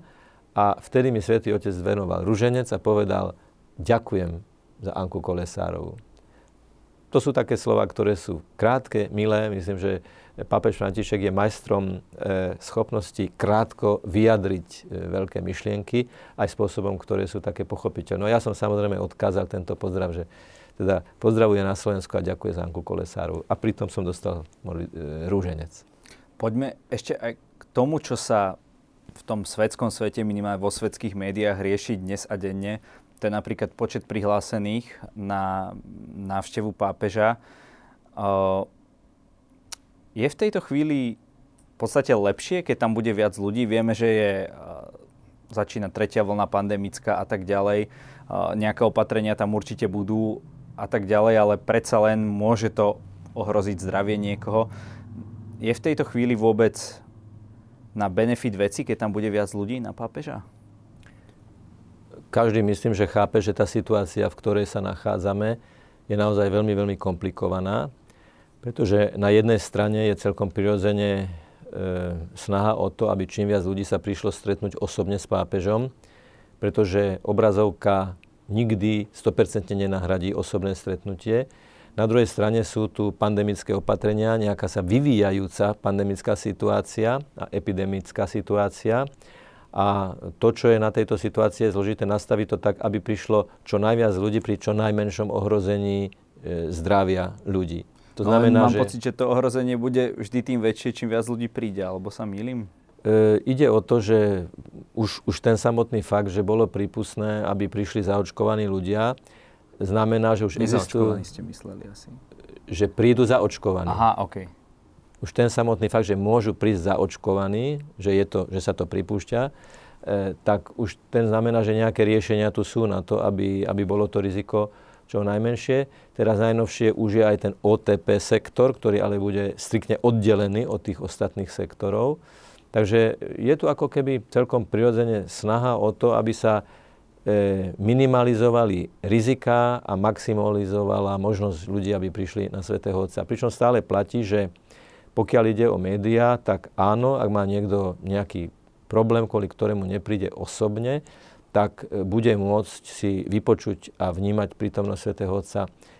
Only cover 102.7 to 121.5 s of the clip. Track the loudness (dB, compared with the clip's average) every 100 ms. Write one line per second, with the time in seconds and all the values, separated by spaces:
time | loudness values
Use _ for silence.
102.7 | -16 _ _ 2 6 6 4 2 4 4
103.7 | 4 4 0 4 4 4 0 -4 -12 -20
104.7 | -20 -10 -4 -4 -4 -6 0 2 2 2
105.7 | 2 0 -2 0 0 0 0 2 4 2
106.7 | 0 -4 -4 -6 -4 -4 -2 -2 -2 -2
107.7 | -4 -4 -2 0 0 0 0 0 2 0
108.7 | -2 -2 0 0 -2 -12 -20 -20 _ _
109.7 | -8 -2 0 2 2 2 2 0 0 0
110.7 | 0 0 0 0 0 -8 -12 -14 -14 -16
111.7 | -16 -18 -20 -20 -20 -20 -20 -20 -18 -8
112.7 | 0 0 4 4 6 4 4 2 0 -2
113.7 | -2 -2 2 2 2 -4 -10 -14 -20 _
114.7 | _ _ _ _ -12 -4 2 2 4 0
115.7 | 2 2 2 2 2 2 2 2 0 2
116.7 | 2 0 0 0 -2 -2 0 0 -2 -4
117.7 | -6 -10 -4 2 2 2 0 -2 -4 -2
118.7 | -2 -2 -4 -2 -4 -2 -2 -2 -6 -20
119.7 | -20 -20 -12 -4 -2 -2 -2 0 0 0
120.7 | -6 -6 -6 -2 2 2 2 2